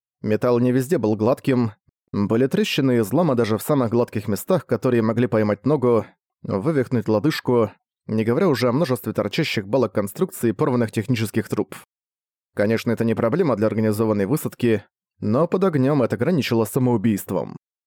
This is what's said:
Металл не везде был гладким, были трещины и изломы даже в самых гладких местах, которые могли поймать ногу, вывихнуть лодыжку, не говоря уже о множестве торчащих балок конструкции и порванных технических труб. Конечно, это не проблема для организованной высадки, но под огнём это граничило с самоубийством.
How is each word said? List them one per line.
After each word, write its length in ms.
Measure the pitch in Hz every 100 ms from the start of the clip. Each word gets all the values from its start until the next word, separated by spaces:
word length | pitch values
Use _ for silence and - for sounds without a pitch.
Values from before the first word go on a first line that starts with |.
| _ _
Металл 380 | - 107 123 120
не 120 | 123
везде 260 | 127 127 156
был 180 | 107 107
гладким, 560 | 110 143 - 123 117 - _ _ _
были 360 | 101 101 113 131
трещины 500 | 190 214 - 135 120
и 20 |
изломы 360 | 101 139 175 120
даже 220 | 107 107
в 40 |
самых 300 | - 147 117
гладких 360 | 120 120 110 107
местах, 380 | 98 - 180 -
которые 360 | 123 131 117
могли 260 | 110 113 123
поймать 380 | 110 107 101 131
ногу, 400 | 147 120 113 98 _ _ _
вывихнуть 640 | - 104 123 151 120 120 107
лодыжку, 640 | 107 139 - - 123 107 - _ _ -
не 140 | 110
говоря 260 | 110 127 190
уже 180 | 120 123
о 40 |
множестве 420 | 127 165 123 -
торчащих 540 | 104 101 - 151 - 98
балок 260 | 135 113
конструкции 560 | - 101 - 185 - 117
и 40 |
порванных 380 | 101 - 123 110
технических 560 | 113 107 117 110 113 -
труб. 280 | - - - - _ _ _ _ _ _ -
Конечно, 360 | 104 113 -
это 140 | 110 113
не 80 |
проблема 420 | 110 117 151 170 107
для 120 | 107
организованной 580 | 107 110 104 110 104 98
высадки, 580 | 147 120 - 120 104 - _ _ _
но 280 | 104 120 170
под 160 | 190
огнём 380 | 190 147 131 147
это 160 | 113 104
граничило 480 | 123 180 - 113 107
с 60 |
самоубийством. 840 | 139 127 117 113 98 - 92 58 50 _ _